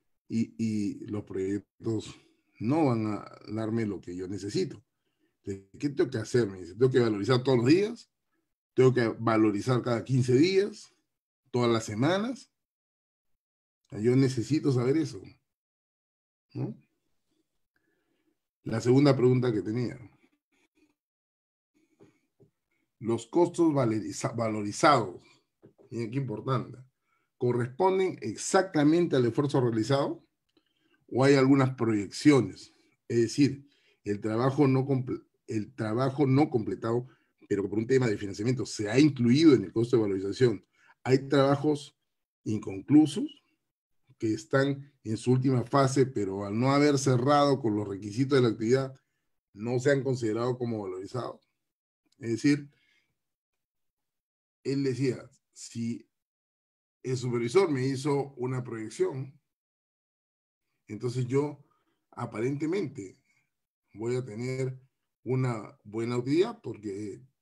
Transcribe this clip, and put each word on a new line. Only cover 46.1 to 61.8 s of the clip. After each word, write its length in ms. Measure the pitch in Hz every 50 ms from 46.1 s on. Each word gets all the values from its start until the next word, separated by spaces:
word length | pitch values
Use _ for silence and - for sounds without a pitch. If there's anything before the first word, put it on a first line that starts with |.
| - 104 101 95 95 98 101
al 120 | 101 104 113
no 140 | 123 135 139
haber 260 | 143 147 147 143 135
cerrado 600 | - 139 131 110 120 143 147 143 143 143 139 -
con 160 | - 113 104
los 100 | 104 104
requisitos 500 | 101 98 92 101 104 101 120 139 131 143
de 60 | 131 123
la 60 | 117
actividad, 500 | 101 110 110 113 127 135 135 131 135 - _ _ _ _ _ _ _ _ _ _ _
no 260 | 98 107 120 127 123
se 100 | 123 147
han 120 | 143 139 120
considerado 540 | 135 127 127 117 110 107 113 120 127 123
como 240 | 127 123 120 110 107
valorizados. 720 | 101 95 92 95 98 - - 120 117 - - - _ _ _ _ _ _ _ _ _ _ _ _ _ _ _ _
Es 120 | 107 113
decir, 400 | 113 110 - 143 147 143 143 143 _ _ _ _ _ _ _ _ _ _ _ _ _ _ _ _ _ _ _ _ _ _ _ _ _ _ _ _ _ _ _ _ _ _ _ _ _ _ _
él 200 | 131 139 139 139
decía, 460 | 131 127 123 139 127 110 87 - - _ _ _ _ _
"Si 560 | - - - - 120 117 117 117 - - _ _ _ _ _ _ _ _ _ _ _ _ _ _ _ _ _ _ _ -
el 160 | 127 131 107
supervisor 520 | 120 123 117 120 117 120 131 190 202 165
me 160 | 143 127 127
hizo 460 | 135 135 127 135 151 143 143 - 139 -
una 280 | 123 123 127 131 127 120
proyección, 720 | 120 117 110 110 107 - - 185 185 151 131 131 - - _ _ _ _ _ _ _ _ _ _ _ _ _ _ _ _ _ _ _ _ _ _ _ _ _ _ _ _ _ _ -
entonces 380 | 107 104 123 123 113 127 123
yo 360 | 113 131 139 147 147 143 - _ _ _ _